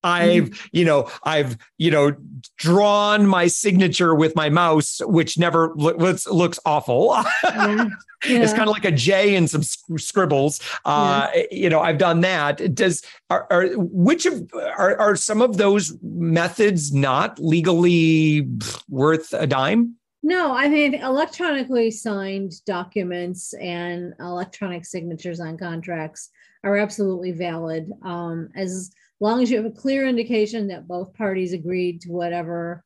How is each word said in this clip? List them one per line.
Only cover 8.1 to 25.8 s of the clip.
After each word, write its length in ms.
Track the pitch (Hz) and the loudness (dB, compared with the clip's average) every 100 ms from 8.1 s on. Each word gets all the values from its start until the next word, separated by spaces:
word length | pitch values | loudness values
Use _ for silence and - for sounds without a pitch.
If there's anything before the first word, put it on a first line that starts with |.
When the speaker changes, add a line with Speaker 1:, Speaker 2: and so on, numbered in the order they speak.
| - | -12
Speaker 1:
It's 300 | 254 240 220 | 0 2 4
Speaker 2:
Yeah. 40 | 214 | 2
Speaker 1:
kinda 140 | 214 | 0
like 160 | 214 208 | 0 0
a 40 | |
J 440 | 147 127 196 202 196 | 0 2 4 4 4
and 120 | 165 | 2
some 140 | 151 | 0
sc-, 360 | - - - 165 | -4 -8 -8 -8
scribbles. 600 | - - 175 143 143 147 - - - | -4 0 2 2 0 -2 -10 -8 -2
Uh, 420 | 147 143 139 139 | 0 2 2 0
Speaker 2:
Yeah. 80 | 170 - | -2 -2
Speaker 1:
you 180 | - 180 | -2 2
know, 100 | 160 | 2
I've 180 | 170 147 | 2 2
done 220 | 185 165 | 2 2
that. 520 | 185 180 147 147 175 | 2 0 -2 -2 -2
Does, 280 | 123 190 170 - - _ | 0 0 0 -10 -20 _
are, 180 | - - | -4 2
are, 160 | 175 185 - | 2 2 0
which 480 | 175 185 180 330 349 | -2 2 4 4 0
of, 240 | 277 170 | -4 -8
are, 420 | - - - 180 - | -8 -8 0 0 2
are 180 | 208 202 | 2 2
some 260 | - 214 | 0 2
of 160 | 247 196 | 2 4
those 360 | 202 202 156 156 | 4 4 0 -8
methods 920 | - 170 170 165 170 170 208 180 147 | -10 -4 0 2 0 2 2 2 0
not 440 | 139 139 131 208 - | 0 2 2 0 -2
legally 1120 | 165 165 165 170 175 170 160 160 156 151 135 120 107 - - | 0 2 2 4 4 4 4 4 4 2 0 -6 -8 -12 -10
worth 460 | 135 143 160 160 | 0 2 2 -2
a 120 | - 147 | -4 0
dime? 500 | 135 135 220 233 233 _ _ | 0 2 2 0 -4 _ _
Speaker 2:
No, 300 | 302 359 320 | -2 0 0
I 160 | 262 285 | 0 2
mean, 260 | 302 294 | 2 0
electronically 960 | 277 262 262 285 - 349 277 254 254 226 | -2 -2 -2 -2 -4 -2 -2 -2 0 -2
signed 640 | 220 226 202 190 196 196 165 | -2 -8 -6 -6 -6 -8 -10
documents 880 | - 180 185 208 180 175 175 185 - | -8 -6 -6 -6 -6 -6 -8 -10 -12
and 600 | - 180 175 175 175 175 - | -12 -10 -8 -8 -8 -10 -14
electronic 680 | 175 180 185 - 196 175 175 | -12 -10 -10 -10 -10 -10 -12
signatures 520 | 185 170 165 180 170 | -12 -10 -10 -10 -10
on 180 | 160 165 | -10 -10
contracts 720 | 180 165 | -10 -10